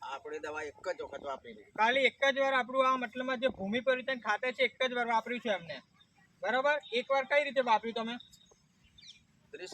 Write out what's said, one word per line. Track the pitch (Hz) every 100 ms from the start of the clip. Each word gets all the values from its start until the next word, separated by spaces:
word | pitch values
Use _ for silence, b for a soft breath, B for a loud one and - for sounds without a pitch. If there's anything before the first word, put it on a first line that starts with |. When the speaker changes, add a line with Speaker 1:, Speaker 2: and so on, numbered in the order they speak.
Speaker 1:
આપણી | 233 - 151 151
દવા | 151 151
એક | 151 135 185
જ | 160
વખત | 143 139
વાપરી. | 143 - 233
Speaker 2:
ખાલી | 214 - - 220 262
એક | 254 - 277
જ | 269
વાર | 269
આપણું | 269 240 262 262
આ | 262
મતલબમાં | 240 247 254 254
જે | 254
ભૂમિ | - 190 233
પરિવર્તન | 254 254 247 262
ખાતર | 220 208 254
છે | 254
એક | 247 - 254
જ |
વાર | 247 233
વાપર્યું | 226 233 240
છે | 240
એમને. | 185 165 139 - _ _ _ _ _
બરાબર? | 185 247 285 294 -
એક | 233 247
વાર | 269
કઈ | 262 285
રીતે | 285 269
વાપર્યું | 247 214 226
તમે? | 233 226 240 - - _ _ _ _ _ _ - - _ _ _
Speaker 1:
ત્રીસ | - -